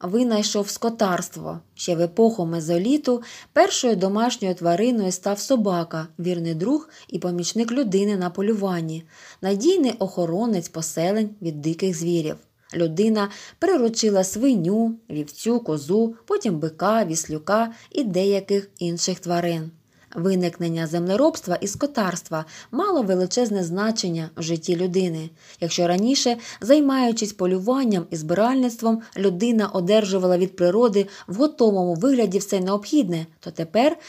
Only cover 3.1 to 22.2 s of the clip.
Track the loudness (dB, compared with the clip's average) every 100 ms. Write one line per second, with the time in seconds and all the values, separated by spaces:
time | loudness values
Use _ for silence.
3.1 | -2 -4 -18 -2 2 4 2 0 2 2
4.1 | 2 0 0 -2 0 0 2 2 2 0
5.1 | -2 -4 -4 0 2 2 0 -2 -6 -10
6.1 | -6 -4 -2 -2 -2 0 -2 -4 -18 -10
7.1 | -6 -4 -4 -2 -2 -2 0 0 0 0
8.1 | 0 -2 -2 -2 0 -2 -2 -4 -8 -12
9.1 | -20 -20 -8 -2 0 2 4 2 0 -4
10.1 | -2 -2 0 0 -2 -4 -8 -6 -2 0
11.1 | 0 -2 -4 -8 -4 -4 -2 -2 -2 -2
12.1 | 0 -2 -6 _ _ _ -2 0 2 2
13.1 | 2 0 -6 -20 -2 0 2 2 0 2
14.1 | 2 0 0 2 2 2 0 0 -2 -8
15.1 | -8 -8 -6 -2 0 0 -4 0 2 0
16.1 | -2 -4 -2 -2 -2 -4 -2 0 2 0
17.1 | -2 -6 -6 0 0 0 -6 -8 -4 -2
18.1 | 0 2 0 0 -2 -2 -6 -4 -2 -4
19.1 | -4 -2 -2 0 -2 -6 -12 _ _ _
20.1 | -4 0 2 0 -2 -4 -2 -2 -2 0
21.1 | 2 2 2 -2 -4 -4 -4 -4 -2 -2
22.1 | -4